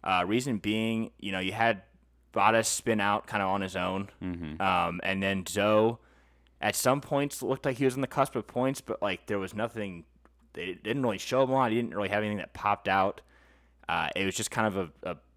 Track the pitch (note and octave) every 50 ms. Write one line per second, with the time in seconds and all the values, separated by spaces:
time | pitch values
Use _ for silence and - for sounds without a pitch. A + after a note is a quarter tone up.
0 | - - F#2 F2+ F2+ F#2+ A2 B2+ B2+ C#3+ A#2 G2 - G#2 G#2+ A2 A2+ A2+ A2+ A2+
1 | A2+ - - - - G2 F#2+ F#2 F#2 F#2 G2+ A2+ A2+ A#2 G#2+ F#2+ - _ _ _
2 | _ _ _ _ _ _ - G#2+ G2 G#2+ A2+ A2+ A2+ - - - - A#2 A2+ G#2+
3 | G2 G2+ G#2 G#2+ - - A2 G#2 G2 F#2 F#2+ G2 F#2+ F2+ F2+ F#2 F2+ F2+ F#2+ G2
4 | G2+ - - _ F#2+ F#2 F2 E2+ E2+ D2+ D#2 - G2 F#2+ F#2 F2 F2 F2 F2 E2+
5 | - F#2 F#2+ G2 G2 G2 G2 F#2+ F2+ - F#2 G2+ G2+ G#2+ G#2+ G#2+ A2 A#2 A#2+ -
6 | - _ _ _ _ _ _ _ _ _ _ _ - G#2+ - - - B2+ C3+ C#3+
7 | - - D3 C#3 C#3+ C#3+ - - B2+ G2 C3+ C3 - C#3+ B2 A2+ C3+ C3 B2 C3+
8 | C3+ - - D3 C3+ - - A#2+ G#2 - - B2 B2+ C3+ C3 - - - G#2+ -
9 | G2+ G2+ F#2 - - - G#2 G2 F#2+ F2+ - G#2 A2+ A2+ A2 A2 G#2 F#2+ F2+ E2+
10 | D#2+ - _ _ _ _ _ _ _ _ - - F2 F#2 F2+ - - G#2+ A#2+ C#3+
11 | C3 A#2 G2 F#2 - - C3 C3 C3+ B2+ C3 C3 B2+ A2+ A2+ A#2+ A#2 - D#2+ G2+
12 | G2+ F#2+ G2+ G#2 G#2+ G#2 G#2 F#2+ - - - - - G#2 G2+ - - G2 F#2+ G2
13 | F#2+ G2+ - - - _ _ _ - - - _ _ _ _ _ - - E2 E2
14 | D#2+ D2 - F#2 G2 G2 - - G#2 - - A#2+ A2 G#2+ F#2 G2 F2+ D#2 - -
15 | - F2+ E2 - - _ _